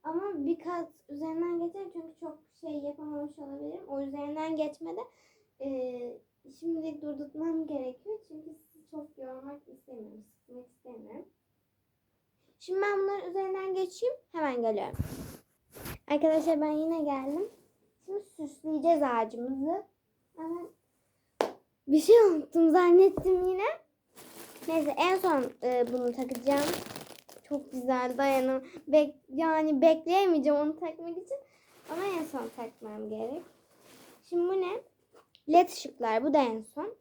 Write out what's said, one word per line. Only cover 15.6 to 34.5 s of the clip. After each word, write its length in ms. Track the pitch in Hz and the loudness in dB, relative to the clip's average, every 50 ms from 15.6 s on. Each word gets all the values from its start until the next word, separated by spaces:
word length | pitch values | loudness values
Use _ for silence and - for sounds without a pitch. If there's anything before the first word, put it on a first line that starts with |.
| _ _ _ - - - - - _ | _ _ _ -16 -14 -14 -14 -14 _
Arkadaşlar, 540 | - 294 294 302 320 311 320 320 330 320 294 | -2 0 2 4 4 4 4 2 2 0 2
ben 100 | 302 302 | 0 -2
yine 320 | 302 302 311 320 330 330 294 | -2 -2 -2 -2 -2 -2 -2
geldim. 460 | 294 277 269 262 277 285 339 403 453 - - _ _ _ _ _ _ _ _ _ | -2 -2 -4 -4 -4 -4 -4 -6 -6 -8 -18 _ _ _ _ _ _ _ _ _
Şimdi 180 | - 381 415 415 | -10 -10 -10 -10
süsleyeceğiz 800 | _ _ - 311 285 285 - - 311 311 302 269 330 339 294 285 | _ _ -12 -12 -12 -12 -12 -6 -4 -4 2 4 4 4 4 4
ağacımızı. 800 | 262 240 226 226 220 233 226 240 254 269 269 269 311 339 403 - _ _ _ _ _ _ _ _ _ _ | 2 2 0 -2 -2 -4 -8 -6 -6 -4 -2 -2 -2 -2 -4 -6 _ _ _ _ _ _ _ _ _ _
Hemen 320 | - 320 330 339 349 - - _ _ _ _ _ _ _ _ _ _ _ _ _ _ - - - - _ _ _ _ _ | -12 -8 -8 -6 -8 -8 -12 _ _ _ _ _ _ _ _ _ _ _ _ _ _ -2 -2 -2 -14 _ _ _ _ _
bir 120 | - 277 311 | 2 4 4
şey 200 | 294 - 440 466 | 8 10 10 10
unuttum 500 | 440 392 339 302 285 - - 339 330 320 | 10 8 6 2 -2 0 4 6 6 8
zannettim 760 | 302 370 359 349 349 359 381 392 - - - 370 370 359 370 | 8 8 8 10 10 10 10 10 6 2 2 2 2 4 2
yine. 200 | 370 370 370 403 523 659 659 _ _ _ _ _ _ _ - - - - - - - - - - | 0 0 0 -2 -2 -4 -4 _ _ _ _ _ _ _ -20 -20 -20 -20 -20 -20 -20 -20 -12 -6
Neyse, 280 | - 320 330 294 294 - | -2 0 0 0 0 0
en 200 | - 311 359 381 | 2 2 2 2
son, 280 | 370 381 359 320 269 247 - - _ - | 2 2 2 2 2 0 -2 -6 _ -4
e, 220 | 247 254 247 240 240 240 | 0 2 2 0 0 0
bunu 180 | 254 247 240 | -2 -2 -2
takacağım. 580 | 240 254 262 254 254 233 240 269 277 285 294 320 359 - - - - - - - - - _ - - - _ - | -2 -4 -6 -6 -6 -2 0 2 2 2 2 0 -2 -2 -6 -12 -14 -16 -16 -18 -20 -20 _ -20 -20 -20 _ -8
Çok 220 | 294 277 - - | -8 -8 -8 -10
güzel, 460 | - 254 247 254 262 247 247 247 254 | -12 -6 -2 -2 -2 0 -2 -4 -2
dayanam-, 460 | 247 277 277 269 269 254 262 262 262 262 - - 330 - | 0 0 2 2 2 2 0 -2 -2 -6 -10 -18 -18 -4
bek-, 280 | - 269 302 302 294 - - _ - | 4 4 4 4 4 -2 -16 _ -8
yani 520 | 262 269 330 320 320 311 311 311 302 262 | -4 -2 0 2 2 2 2 2 2 6
bekleyemeyeceğim 800 | 285 330 320 320 320 330 349 392 403 370 339 302 254 302 294 285 | 6 6 6 6 2 2 2 4 4 4 4 4 4 2 2 2
onu 200 | 294 302 311 311 | 0 -2 -4 -6
takmak 380 | 349 330 320 320 330 339 339 | -8 -10 -10 -10 -12 -10 -10
için. 200 | 370 415 - 539 554 554 _ _ _ _ _ - - - - | -10 -10 -10 -10 -12 -12 _ _ _ _ _ -20 -20 -14 -10
Ama 140 | 302 339 381 403 381 339 | -8 -6 -4 -4 -4 -4
en 40 | 302 | -6
son 260 | 320 294 262 233 226 220 | -6 -8 -8 -8 -8 -10
takmam 540 | - 233 233 - _ 233 214 214 214 214 214 | -12 -14 -14 -14 _ -16 -14 -12 -10 -10 -10
gerek. 320 | 214 214 220 240 277 349 349 - _ _ _ _ _ _ _ - - - - - - _ _ - | -8 -8 -8 -8 -8 -10 -12 -16 _ _ _ _ _ _ _ -20 -20 -20 -20 -20 -20 _ _ -2
Şimdi 200 | 349 349 349 | 0 0 2
bu 120 | 359 | 2